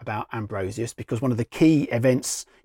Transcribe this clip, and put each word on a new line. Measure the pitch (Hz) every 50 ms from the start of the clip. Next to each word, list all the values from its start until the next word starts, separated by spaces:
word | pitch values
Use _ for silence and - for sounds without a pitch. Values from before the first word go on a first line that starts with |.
about | - 117 107 107 - -
Ambrosius, | - 117 107 104 107 98 95 95 107 107 117 113
because | - - 113 - - 110
one | 139 131
of | 120
the | 110 120
key | - - - 165 160 160 143 -
events, | - - 113 120 131 127 - - - - - - _ _ _ -